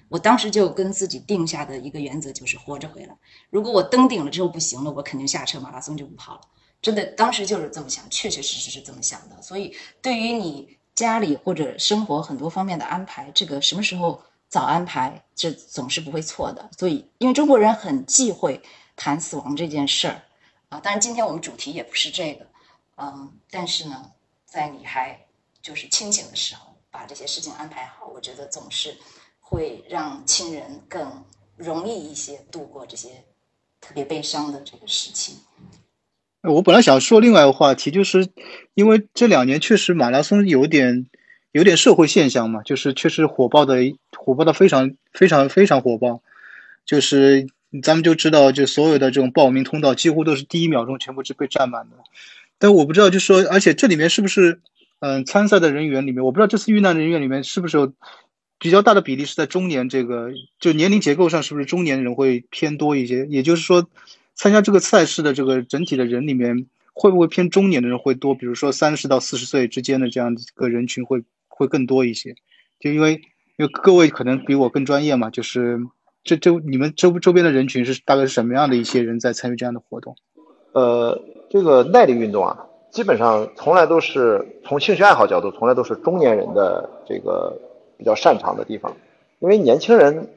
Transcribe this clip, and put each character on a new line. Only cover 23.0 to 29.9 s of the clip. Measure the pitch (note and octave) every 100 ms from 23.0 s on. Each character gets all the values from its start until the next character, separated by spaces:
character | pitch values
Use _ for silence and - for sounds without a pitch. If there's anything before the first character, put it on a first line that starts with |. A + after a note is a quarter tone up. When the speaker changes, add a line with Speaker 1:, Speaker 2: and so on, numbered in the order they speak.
| C#3 C#3 C#3+ _ _
Speaker 1:
但 | F#3+ F3
是 | - D#3
呢， | C3 - _ _ _
在 | _ E3 D3
你 | C3+
还 | - C3+ C3 - _ _ _ _
就 | -
是 | D3+ -
清 | - G#3
醒 | - -
的 | -
时 | -
候， | - _ _ _
把 | - -
这 |
些 | D3 C#3
事 | -
情 | D3+
安 | - D#3
排 | B2 B2+
好， | - -
我 | B2+
觉 | B2+
得 | B2+ C#3
总 | D3 -
是 | - D3+ - _ _ _ _
会 | - E3 D3+ A2+
让 | -